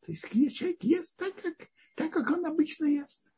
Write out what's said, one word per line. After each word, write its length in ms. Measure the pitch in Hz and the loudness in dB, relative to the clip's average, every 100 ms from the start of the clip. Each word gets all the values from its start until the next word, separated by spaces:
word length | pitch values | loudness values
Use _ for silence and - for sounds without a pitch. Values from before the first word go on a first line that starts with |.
То 80 | - | -10
есть 160 | 165 - 208 277 | -10 -2 2 2
человек 280 | - 359 349 | 2 -4 -2
ест 340 | 196 349 330 _ | 2 2 2 _
так, 180 | 381 - | -6 -4
как, 280 | 359 330 - _ _ - | -8 -8 -18 _ _ -4
так, 160 | 320 | -2
как 180 | 339 254 | 0 0
он 160 | 339 339 | 0 0
обычно 380 | 320 311 - | 0 0 2
ест. 460 | 302 285 285 - _ | 2 2 -2 -16 _